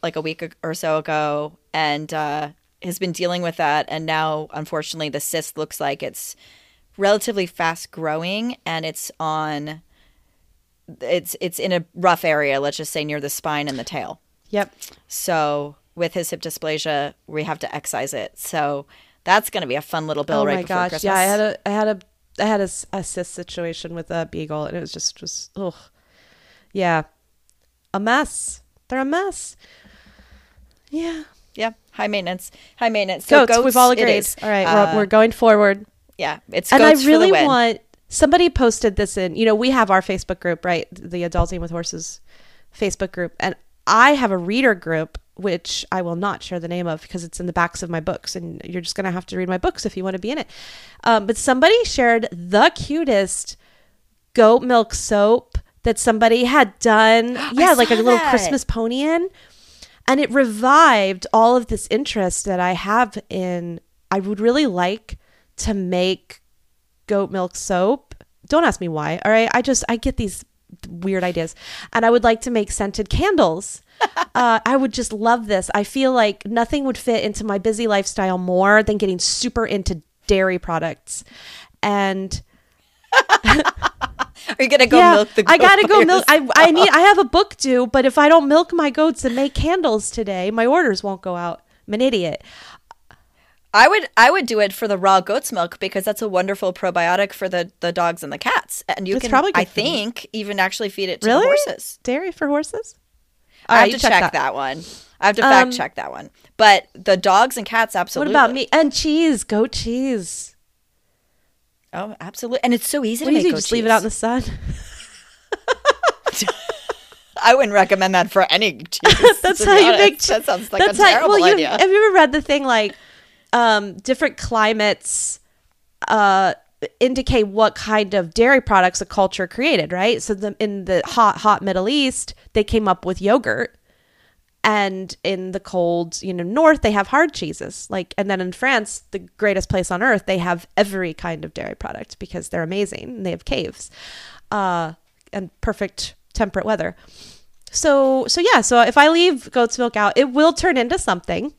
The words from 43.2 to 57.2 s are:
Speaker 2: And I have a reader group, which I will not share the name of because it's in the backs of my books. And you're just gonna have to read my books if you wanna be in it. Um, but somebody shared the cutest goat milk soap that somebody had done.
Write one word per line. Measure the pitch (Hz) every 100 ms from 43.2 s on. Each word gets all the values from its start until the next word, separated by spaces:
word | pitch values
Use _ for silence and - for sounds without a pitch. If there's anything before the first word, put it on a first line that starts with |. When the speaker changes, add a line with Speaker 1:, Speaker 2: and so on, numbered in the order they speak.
| 170 _
Speaker 2:
And | 190 - _ _ -
I | 214 254 294
have | 240
a | 190
reader | 175 220 269 196
group, | 165 160 160 - _ _
which | 190 175 - - -
I | 185
will | 175 170
not | 190 185
share | - 180
the | 165
name | 175 175
of | 156
because | - 185
it's | 165 -
in | 180
the |
backs | 180 170 -
of | 175
my | 170
books. | 160 180 - 185
And | 170 - -
you're | 175
just | 170 -
gonna | 190
have | 180 -
to | 185
read | 180
my | 185
books | 349 - 214
if | -
you |
wanna | 185 185
be | 208
in | 262
it. | - - - - - - -
Um, | 226 202
but | 220
somebody | - 262 311 453 466
shared | - 240 233 220
the | 170 175 208 294 339
cutest | - 302 311 208 190 - - - _ _ _ _ _ _ _
goat | - 220 240
milk | 254 247 226
soap | - - 208 208 240 _ - - _
that | - 220
somebody | - 220 226 226 247
had | 285 240 -
done. | 233 214 220 226